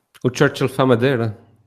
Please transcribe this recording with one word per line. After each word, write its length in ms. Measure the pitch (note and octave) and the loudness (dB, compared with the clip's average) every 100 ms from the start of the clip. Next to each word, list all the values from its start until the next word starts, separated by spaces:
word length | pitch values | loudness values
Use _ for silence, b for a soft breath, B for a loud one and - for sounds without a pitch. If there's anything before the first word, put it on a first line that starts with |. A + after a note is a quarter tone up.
| _ _ | _ _
O 120 | B2+ - | -6 0
Churchill 340 | C#3 - C3+ | 0 0 -4
foi 140 | - | 0
à 40 | C3 | 2
Madeira? 500 | A#2 B2+ C3 A2+ G2+ - _ | 2 2 0 -2 -6 -16 _